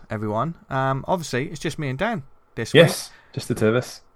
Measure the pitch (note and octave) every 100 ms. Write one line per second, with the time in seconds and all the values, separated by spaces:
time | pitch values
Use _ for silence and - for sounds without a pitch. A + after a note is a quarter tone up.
0 | - G#2+ G#2+ G#2+ D3 E3 - C3+ C3+ C3+
1 | - F#3 D3+ B2 C#3 D3 E3+ C#3+ C#3+ C3
2 | G#3 G#3+ - - _ - A2+ C#3+ E3+ -
3 | - - - - - A2 A2 A#2+ - -
4 | -